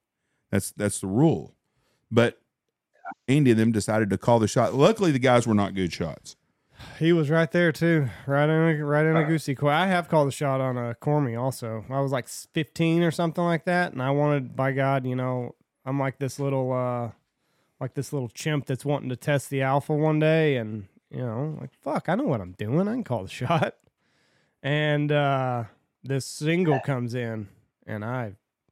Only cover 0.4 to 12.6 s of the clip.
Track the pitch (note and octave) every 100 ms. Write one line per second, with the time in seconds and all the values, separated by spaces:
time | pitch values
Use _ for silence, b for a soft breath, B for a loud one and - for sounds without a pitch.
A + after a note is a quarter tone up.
0.4 | _ G2+ - - G#2 - F#2+ G#2 D#3+ F#2+
1.4 | - _ _ _ _ _ - A#2 A#2 -
2.4 | _ _ _ _ _ _ - - - C#3+
3.4 | C3 A2 A2+ A2 G#2 A2 G#2+ G2 - A#2
4.4 | G#2+ C3 G#2+ B2 E3 A3+ F#3 C3+ B2+ A#2+
5.4 | A#2 G#2 G2 F#2+ F2+ - E2 - - -
6.4 | _ _ _ B B B D#3+ E3+ C#3+ E3
7.4 | D#3+ F3 F3 - E3 D#3+ B2+ B B C#3
8.4 | D3+ D#3+ E3 D3+ D3 D3 D#3 D#3+ D3+ D#3+
9.4 | D3 C3 C#3+ D3+ F#3+ F3+ E3+ D#3+ C#3 -
10.4 | C#3+ C3+ C3 B2 A#2+ A2+ D3+ D3 C3 A2+
11.4 | C3 - A#2 A2 G#2+ C3+ C#3 C3+ - -
12.4 | - E3